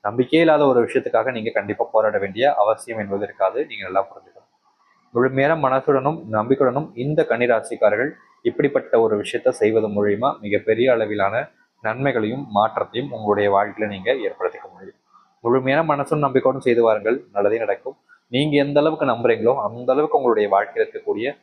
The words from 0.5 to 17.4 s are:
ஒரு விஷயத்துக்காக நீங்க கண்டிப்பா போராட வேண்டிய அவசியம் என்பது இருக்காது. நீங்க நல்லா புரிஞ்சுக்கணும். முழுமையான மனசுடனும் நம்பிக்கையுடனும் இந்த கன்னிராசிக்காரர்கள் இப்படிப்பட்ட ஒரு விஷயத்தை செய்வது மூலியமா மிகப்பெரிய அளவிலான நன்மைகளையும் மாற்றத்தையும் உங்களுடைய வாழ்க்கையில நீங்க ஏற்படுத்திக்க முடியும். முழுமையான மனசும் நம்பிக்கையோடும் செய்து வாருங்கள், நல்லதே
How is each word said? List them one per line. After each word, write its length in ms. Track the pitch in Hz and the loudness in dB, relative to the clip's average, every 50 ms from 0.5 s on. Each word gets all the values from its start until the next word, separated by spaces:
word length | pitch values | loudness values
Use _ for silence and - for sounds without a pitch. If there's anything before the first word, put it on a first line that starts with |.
| 151 147 147 139 | 6 6 4 4
ஒரு 80 | 127 120 117 | 4 4 2
விஷயத்துக்காக 460 | 101 - 135 - 120 - 113 113 131 127 | 2 0 -2 -2 0 -2 0 0 0 -4
நீங்க 140 | 113 107 - - | -4 -8 -4 -4
கண்டிப்பா 280 | 107 101 104 104 - - - - | -4 -4 -4 -4 -4 -4 0 0
போராட 240 | 110 110 110 104 101 98 | 2 2 2 0 -2 -4
வேண்டிய 220 | 98 95 107 127 143 143 110 | -4 -2 0 0 2 2 2
அவசியம் 400 | 104 107 107 - - 123 117 110 101 | 2 0 0 -2 -4 -10 -8 -8 -6
என்பது 200 | 98 98 98 107 | -6 -6 -6 -6
இருக்காது. 320 | 101 - - 98 95 98 127 156 147 | -8 -4 -2 -2 -2 0 -4 -8 -8
நீங்க 140 | 117 104 98 | -10 -14 -12
நல்லா 160 | 92 92 95 98 - | -4 -2 -2 -2 -2
புரிஞ்சுக்கணும். 380 | - - _ - _ - _ _ _ _ _ _ _ _ _ _ _ _ _ _ - | -10 -20 _ -20 _ -20 _ _ _ _ _ _ _ _ _ _ _ _ _ _ -2
முழுமையான 400 | 120 127 131 131 135 139 147 165 160 143 | 0 0 0 2 2 2 2 2 0 0
மனசுடனும் 540 | 131 131 135 - - 135 135 131 143 160 160 - 110 110 | 0 0 0 2 2 0 2 0 -2 -4 -4 -8 -4 -2
நம்பிக்கையுடனும் 520 | 107 107 123 135 - 139 127 123 139 160 - - 117 127 | -2 0 0 0 2 2 0 0 -2 -6 -8 -10 -8 -6
இந்த 180 | 143 151 156 156 - | -2 0 0 0 0
கன்னிராசிக்காரர்கள் 800 | 117 117 120 120 117 110 107 - 117 - 110 104 104 104 127 151 - _ _ _ _ _ _ 120 | 0 0 2 2 2 0 0 -6 -4 0 2 2 2 2 -2 -4 -6 _ _ _ _ _ _ -4
இப்படிப்பட்ட 440 | 113 - 147 139 139 131 - - - 117 113 | 0 0 0 0 0 -2 -2 2 2 2 4
ஒரு 100 | 110 107 104 | 2 2 -2
விஷயத்தை 300 | 104 - - 117 - 127 123 - | -4 -4 -6 0 0 0 0 2
செய்வது 260 | 110 107 110 110 107 107 101 | 0 2 2 2 0 0 -2
மூலியமா 340 | 101 104 104 101 104 120 139 - - 104 | 0 0 0 0 0 -2 -2 -4 -4 -6
மிகப்பெரிய 440 | 101 101 98 - - 110 110 123 131 123 | -4 -4 -2 0 0 0 2 2 2 2
அளவிலான 400 | 113 110 104 107 104 98 98 104 120 147 - _ _ _ _ _ _ - | 2 0 -4 -2 -2 -2 0 0 -4 -6 -6 _ _ _ _ _ _ -6
நன்மைகளையும் 600 | 110 110 123 135 143 123 120 107 107 120 135 143 120 107 | -6 -4 -2 -2 0 0 0 -2 -2 -4 -6 -10 -2 0
மாற்றத்தையும் 540 | 101 107 110 - - - - - 120 143 143 123 | 2 2 2 0 -2 -4 -4 -4 -6 -6 -6 -8
உங்களுடைய 320 | 113 107 104 104 101 101 101 98 | -6 -2 0 0 2 2 2 4
வாழ்க்கையில 340 | 98 104 104 95 107 107 104 101 | 2 2 0 -4 -6 -6 -6 -6
நீங்க 140 | 95 92 113 131 135 107 | -6 -2 -2 -2 -2 -2
ஏற்படுத்திக்க 400 | 95 - - 90 87 - - - - - | -6 -6 -4 -6 -6 -6 -6 -20 -20 -20
முடியும். 240 | 92 98 - _ _ _ _ _ _ _ _ _ _ - | -20 -20 -20 _ _ _ _ _ _ _ _ _ _ -2
முழுமையான 380 | 117 123 131 131 131 139 151 165 156 | 0 0 2 2 2 0 0 2 0
மனசும் 320 | 147 139 139 - 160 151 147 | 0 -2 0 -2 -2 0 0
நம்பிக்கையோடும் 400 | 135 127 131 - 131 135 - - | 2 0 2 2 2 0 0 0
செய்து 140 | 131 117 117 117 | 0 2 4 4
வாருங்கள், 300 | 113 110 104 101 107 123 139 - _ 101 | 4 2 2 0 -2 -2 -2 -4 _ _
நல்லதே 240 | 101 | 0